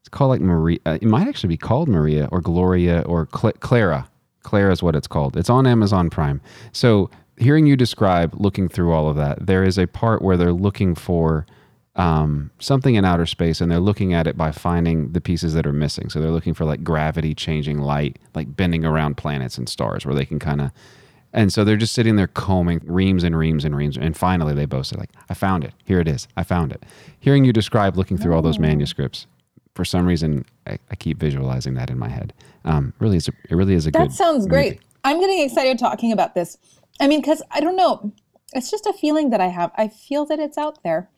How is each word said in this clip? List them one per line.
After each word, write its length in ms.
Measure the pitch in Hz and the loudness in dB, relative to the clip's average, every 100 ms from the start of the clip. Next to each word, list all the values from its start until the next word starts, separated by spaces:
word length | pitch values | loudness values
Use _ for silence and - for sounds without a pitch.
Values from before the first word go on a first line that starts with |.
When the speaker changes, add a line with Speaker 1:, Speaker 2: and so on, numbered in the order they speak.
Speaker 1:
it's 80 | - | -18
called, 220 | - 135 | -2 2
like, 100 | 127 | 2
Maria, 380 | 90 85 80 85 - | 2 2 2 0 -2
uh, 120 | 78 | 0
it 80 | 113 | 2
might 180 | 110 220 | 2 2
actually 200 | 285 90 | -2 -4
be 80 | 82 | -4
called 320 | - 127 165 | -2 -2 2
Maria 400 | 90 76 76 71 | 2 2 0 0
or 100 | 87 | -2
Gloria 640 | 82 85 92 90 87 87 | -2 0 2 4 2 2
or 240 | - 85 80 | 0 -2 -4
Cla-, 260 | - 113 | -2 -2
Clara. 540 | - - 123 101 73 64 _ _ _ | -2 0 2 2 -2 -6 _ _ _
Clara 300 | - 104 98 | -2 2 2
is 100 | 92 | 2
what 120 | 87 | 2
it's 120 | 78 - | 0 -2
called. 300 | - 71 76 | -4 -2 -2
It's 140 | 90 | 0
on 160 | 123 131 | 4 4
Amazon 440 | 117 104 101 87 | 4 4 2 0
Prime. 300 | - 76 69 - - - | 0 -2 -4 -8 -20 -16
So 380 | - 127 107 90 - _ _ | 0 4 4 2 -6 _ _
hearing 300 | 117 156 151 | 4 6 6
you 100 | 139 | 6
describe 580 | 120 - 101 87 85 - | 2 2 2 2 0 0
looking 300 | 101 95 90 | -2 0 -4
through 240 | - 85 | 0 2
all 160 | 82 76 | 2 2
of 80 | 73 | 0
that, 300 | 73 - 87 | -2 -4 0
there 180 | 92 | 2
is 140 | 95 92 | 2 2
a 80 | 90 | -2
part 360 | - 117 110 | 0 0 0
where 140 | 95 90 | 2 2
they're 160 | 87 | 2
looking 420 | 87 101 - 95 | 2 0 0 -2
for, 520 | 82 - 87 80 80 78 - _ _ _ - | -2 -2 0 2 0 -2 -14 _ _ _ 0
um, 540 | 90 78 78 73 71 _ | 2 2 2 -2 -6 _
something 360 | - 139 - | -2 0 2
in 100 | 113 | 2
outer 220 | 95 87 82 | 4 2 0
space, 340 | - 85 82 | -2 -2 0
and 100 | 85 | 0
they're 100 | 85 | 2
looking 320 | 95 101 98 | 0 0 0
at 120 | 87 82 | 0 0
it 100 | - | -2
by 160 | 80 | -4
finding 600 | 76 87 87 85 82 69 | -2 -2 0 0 0 -2
the 80 | 85 | -4
pieces 340 | - 85 85 | -2 -2 0
that 120 | 80 76 | 0 0
are 60 | |
missing. 360 | 71 76 - - | -2 -2 -4 -8
So 100 | 78 | -4
they're 100 | 80 | -2
looking 240 | 82 87 | -2 -2
for, 100 | 78 | -4
like, 200 | 78 76 | -4 -4
gravity 500 | 82 78 78 78 78 | -2 -2 0 -2 -4
changing 460 | 76 - 78 73 73 | -4 -4 -4 -4 -4
light, 380 | 71 71 73 - _ | -2 -2 -4 -6 _
like, 220 | 85 71 71 | -10 -10 -4
bending 280 | 90 85 | -2 0
around 320 | 80 78 76 69 | 0 0 -2 -4
planets 420 | 78 71 64 - | -6 -6 -8 -8
and 100 | 58 | -10
stars 380 | - 62 50 - | -6 -6 -4 -4
where 80 | |
they 100 | 69 | -4
can 140 | 69 76 | -2 -4
kinda, 340 | 78 73 69 - - - - _ _ | -4 -4 -4 -8 -20 -20 -20 _ _
and 200 | - 104 | 0 0
so 100 | 101 | 2
they're 140 | 104 107 | 2 2
just 160 | 113 | 0
sitting 240 | - 113 107 | 0 2 2
there 100 | 92 | 2
combing 540 | - - 92 87 82 | -2 -2 0 2 -2
reams 380 | - 87 95 95 | -2 0 2 2
and 140 | 87 82 | 2 2
reams 280 | 80 78 | 2 0
and 120 | 73 71 | 0 -2
reams, 220 | 73 69 | -4 -2
and 180 | 82 82 | -4 0
finally 380 | - 87 78 | 0 0 0
they 100 | 73 73 | -2 -2
boast, 260 | 67 65 | -4 -6
they're 80 | - | -10
like, 100 | - _ _ | -12 _ _
"I 60 | |
found 280 | 92 98 92 | -4 0 0
it. 80 | 76 - | -2 -12
Here 160 | - 92 | 0 0
it 80 | 82 | 2
is. 180 | 71 - - | -2 -6 -8
I 60 | |
found 300 | 90 90 78 | -2 -2 -2
it." 120 | - - - - - | -6 -16 -20 -20 -4
Hearing 260 | - 139 | 2 4
you 80 | 131 | 6
describe 440 | 110 101 117 101 90 | 4 2 2 2 0
looking 200 | 92 90 | -2 -2
through 180 | 87 | 0
all 80 | 82 | 2
those 160 | 80 80 | 2 0
Speaker 2:
Oh. 40 | |
Speaker 1:
manuscripts, 640 | 78 78 71 - 69 - - _ _ _ _ | 2 0 -2 -4 -8 -8 -18 _ _ _ _
for 100 | - | -8
some 220 | 90 92 90 | -4 0 2
reason, 380 | 85 80 71 - _ - | 0 0 -4 -6 _ -14
I, 120 | 50 _ | -14 _
I 60 | - | -10
keep 220 | - 78 | -6 -4
visualizing 560 | - 67 65 65 123 | -2 -2 -4 -4 -6
that 160 | 64 62 | -6 -6
in 80 | 123 | -6
my 100 | 123 | -8
head. 240 | 131 - - - _ | -8 -10 -14 -20 _
Um, 280 | - 76 - - | -4 -2 -2 -2
really 180 | 110 92 | 0 0
is 120 | - | -2
a, 40 | - - | -10 -4
it 60 | |
really 200 | 87 98 | 0 2
is 120 | 92 78 | 2 2
a 40 | |
Speaker 2:
That 60 | 320 349 | 2 0
Speaker 1:
good 40 | |
Speaker 2:
sounds 340 | - 349 294 196 | 2 0 2 2
great. 260 | 269 269 | 2 0
Speaker 1:
movie. 60 | - _ _ | -4 _ _
Speaker 2:
I'm 160 | 269 311 | -2 0
getting 200 | 381 381 | 0 0
excited 380 | 285 240 262 254 | 0 0 0 0
talking 320 | 240 214 233 | -2 -2 -2
about 220 | 208 175 | 0 0
this. 240 | - 170 - _ _ _ _ | -2 -6 -8 _ _ _ _
I 60 | 285 | 2
mean, 160 | 302 | 2
'cause 180 | 277 302 - | 2 -2 -2
I 80 | - | -2
don't 160 | 302 370 | -2 2
know. 360 | 339 226 208 - _ _ - | 2 0 -6 -12 _ _ -10
It's 180 | 262 254 | -8 -6
just 140 | 427 427 | -6 -4
a 60 | |
feeling 380 | - 302 302 294 | -2 0 2 2
that 100 | 220 | 0
I 60 | 185 | 0
have. 240 | 180 170 - | -2 -4 -2
I 100 | 220 | -4
feel 360 | - - 277 294 | -4 -6 -4 -2
that 120 | 302 | -4
it's 180 | 294 302 | -4 -6
out 240 | 302 302 | -8 -6
there. 260 | - 165 185 | -4 -4 -6